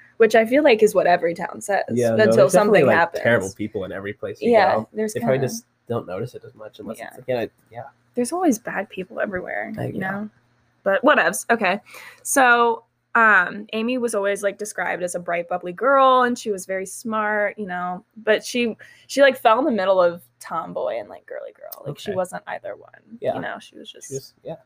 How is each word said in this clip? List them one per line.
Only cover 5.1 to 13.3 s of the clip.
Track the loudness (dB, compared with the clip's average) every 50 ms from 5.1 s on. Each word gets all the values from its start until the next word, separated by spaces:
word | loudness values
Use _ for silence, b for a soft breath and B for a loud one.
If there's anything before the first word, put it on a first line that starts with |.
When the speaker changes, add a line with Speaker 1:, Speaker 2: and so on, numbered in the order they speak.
| -6
Speaker 2:
They | -4
probably | -2 0 0 0
Speaker 1:
kinda | 0
Speaker 2:
just | -4 -6 -8 -14 _ _ _ _
don't | -8 -6 -6 -6 -8
notice | -8 -8 -8 -10 -12
it | -16 -20
as | -20 -20
much | -20 -20 -20 -18 -16
unless | -14 -14 -14 -14
Speaker 1:
Yeah. | -14 -16
Speaker 2:
it's, | -16 -12
like, | -6 -4
yeah, | -4 -4 -4 -6 -8 _ _ _
yeah. | -18 -18 -18 -18 -20 _ _ _ _
Speaker 1:
There's | -4 -4 -4 -2
always | 0 2 2 0 0
bad | -2 -8 -8 -8 -10 -10
people | -10 -14 -14 -10 -8 -6
everywhere, | -6 -6 -6 -8 -8 -8 -8 -8 -8 -8 -8 -8
Speaker 2:
I | -8
Speaker 1:
you | -8 -6 -6
Speaker 2:
know. | -6 -6
Speaker 1:
know? | -6 -8 -10 -12 -14 _ _ _ _ _ _ _ _ _ -2
But | -2 0 2 4
whatevs. | 4 4 4 2 0 -2 -4 -2 -2
Okay. | -2 0 0 0 -2 -2 B B B B B B B B -10
So, | -2 2 4 4 6 6 4 4 2 0 -2 -8 _ _ _ _ _ 2
um, | 4 6 6